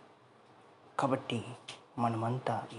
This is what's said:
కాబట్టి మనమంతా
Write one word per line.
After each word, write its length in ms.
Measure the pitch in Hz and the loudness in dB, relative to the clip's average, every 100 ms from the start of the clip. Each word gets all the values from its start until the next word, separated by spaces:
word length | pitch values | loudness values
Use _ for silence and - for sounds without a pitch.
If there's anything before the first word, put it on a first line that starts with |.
| - - - - - - - - - - | -20 -20 -20 -20 -20 -20 -20 -20 -10 0
కాబట్టి 440 | 135 131 - 120 104 127 - - - - | 2 2 0 -2 -4 -10 -14 -16 -10 0
మనమంతా 720 | 117 113 113 127 - 113 - | 2 2 0 0 0 -2 -2